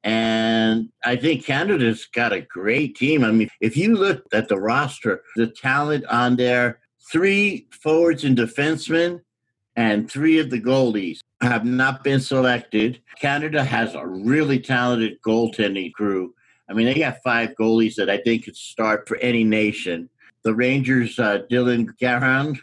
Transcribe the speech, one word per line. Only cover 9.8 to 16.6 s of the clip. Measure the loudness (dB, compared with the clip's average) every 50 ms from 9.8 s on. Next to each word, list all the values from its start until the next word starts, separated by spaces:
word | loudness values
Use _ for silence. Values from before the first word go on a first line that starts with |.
| 0 2 2 0 -2 -4
three | -4 -2 2 2 4 2
of | 2 0
the | -4 -4
goalies | 0 0 2 2 2 2 0 -2 -4 -6 -8 -12 -16 _ _ _
have | -2 0 0 0 0
not | 0 0 2 0 0 -2 -2 -2
been | 0 0 0
selected. | 0 0 0 2 2 2 0 0 -4 -4 -2 0 0 0 -2 -6 _ _ -14 -6
Canada | -4 -2 -2 -2 -4 -2 -2 -2 -2
has | 0 0 -2 -2 -4 -6
a | -10 -10
really | -10 -10 -6 -2 0 2 2 2 2 0 -2
talented | 0 -2 -2 0 2 2 0 0 0 -2 -4 -6
goaltending | -2 0 2 2 0 0 -2 -2 -2 -2 -2 -4 -6 -8 -6
crew. | -4 -2 -2 -2 -2 -4 -6 -12 _ _ _ _ _